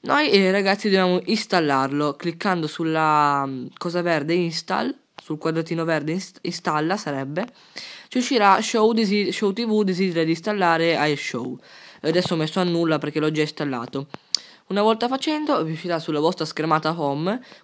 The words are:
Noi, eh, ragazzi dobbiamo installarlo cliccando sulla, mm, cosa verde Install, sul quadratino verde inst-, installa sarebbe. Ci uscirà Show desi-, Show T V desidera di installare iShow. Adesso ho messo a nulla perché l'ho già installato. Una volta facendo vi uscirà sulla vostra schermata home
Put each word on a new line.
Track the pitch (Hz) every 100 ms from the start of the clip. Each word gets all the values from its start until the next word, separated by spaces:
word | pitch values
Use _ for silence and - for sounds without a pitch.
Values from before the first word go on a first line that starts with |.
Noi, | - 277 302
eh, | 196 190
ragazzi | 196 190 202 214
dobbiamo | 190 185 180 -
installarlo | 214 - 185 156 135 135 143 147 139
cliccando | 175 170 208 180 156
sulla, | - 160 160 156 151 147 143
mm, | 139 131 131 -
cosa | 180 175
verde | 175 160 147 175
Install, | 170 160 - 185 240 285 _ -
sul | - 156
quadratino | 160 160 160 165
verde | 165 156 151
inst-, | 175 185 -
installa | 175 175 - 151 156 202
sarebbe. | - 139 135 156 240 - - - - - -
Ci | 262
uscirà | 247 254 202 190
Show | 220 226 220
desi-, | 226 214 208 196
Show | 190 208
T | 196 233
V | 214
desidera | 196 180 190 170
di | 160
installare | 165 214 208 175 165 165 147 151
iShow. | 143 - 127 127 - - - - -
Adesso | 151 165 180 165
ho |
messo | 156 196
a |
nulla | 180 170 165 156
perché | 151 151
l'ho | 156
già | 151
installato. | 151 - 147 127 120 139 139 - _ - - - -
Una | 196
volta | 214 226 247
facendo | 269 320 302 302 277 160
vi |
uscirà | 160 175 165
sulla | 160 151
vostra | 156 - 160
schermata | - 156 156 156 165
home | 143 143 170 240 - -